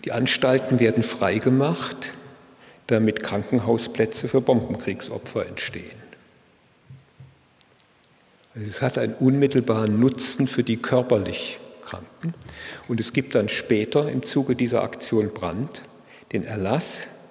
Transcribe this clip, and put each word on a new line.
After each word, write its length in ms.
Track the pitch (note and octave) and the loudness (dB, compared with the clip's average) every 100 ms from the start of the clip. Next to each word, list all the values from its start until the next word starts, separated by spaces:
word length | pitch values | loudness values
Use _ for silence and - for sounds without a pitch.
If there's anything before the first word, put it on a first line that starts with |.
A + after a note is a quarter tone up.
Die 80 | - | -4
Anstalten 680 | A#2 B2+ - C3 C3 - B2+ | -2 0 2 4 4 4 4
werden 220 | A#2 A#2 | 6 4
freigemacht, 1080 | A2 - G2 G#2 B2+ B2+ D3 E3+ - - - - - - - - - - - | -2 0 0 2 4 4 2 0 -6 -8 -12 -14 -20 -20 -20 -20 -20 -18 0
damit 360 | A2+ A2 - | 4 4 0
Krankenhausplätze 1040 | - G#2 - B2+ G#2+ A#2 - - A2 - A#2+ | -4 -4 0 0 2 0 0 -2 -2 0 0
für 120 | C3+ | 2
Bombenkriegsopfer 1040 | B2 B2 - G#2+ - F#2+ - - - A2 | 4 2 2 -4 -4 -6 -8 -10 -6 -6
entstehen. 640 | - - - - - - - - _ _ _ _ _ _ _ - _ _ - _ _ _ _ _ _ _ _ _ _ _ _ | -6 -6 -8 -8 -14 -18 -20 -20 _ _ _ _ _ _ _ -20 _ _ -20 _ _ _ _ _ _ _ _ _ _ _ _
Also 140 | A#2+ G#2 | -12 -10
es 120 | - | -2
hat 160 | B2+ B2 | -2 0
einen 180 | A#2 | -2
unmittelbaren 880 | A2+ C3 C#3 C#3 C3 A#2+ A2 G#2+ G#2+ | 2 4 6 4 4 2 2 2 4
Nutzen 460 | C3 B2+ - - C3+ | 4 2 -6 0 0
für 160 | - | 2
die 160 | A#2+ A2+ | 0 -2
körperlich 800 | - B2+ B2 A2+ F#2 - - - - - | 2 2 4 2 2 -6 -10 -12 -16 -18
Kranken. 480 | - - - - E3 - - - - - - | -14 -14 -14 -8 -8 -8 -16 -16 -14 -14 -4
Und 120 | A#2 | -4
es 120 | A2 | 0
gibt 220 | C#3+ C3 | -2 2
dann 160 | B2 G#2 | 0 2
später 580 | - - G#2+ G#2+ D3 D3 | -4 0 2 4 2 2
im 160 | C3 | -2
Zuge 320 | - C#3+ C3 B2 | -2 -2 0 0
dieser 260 | A#2+ A#2 | 2 0
Aktion 480 | A2 - - A2+ G#2+ | 0 -6 0 2 2
Brandt 480 | - F2 F2+ D3 - - - - - - | -2 -6 -4 -6 -10 -18 -20 -20 -20 -6
den 120 | A2 | -6
Erlass 560 | F2+ G#2+ F#2+ C3+ - - - - - | -4 -4 0 0 -2 -12 -16 -18 -20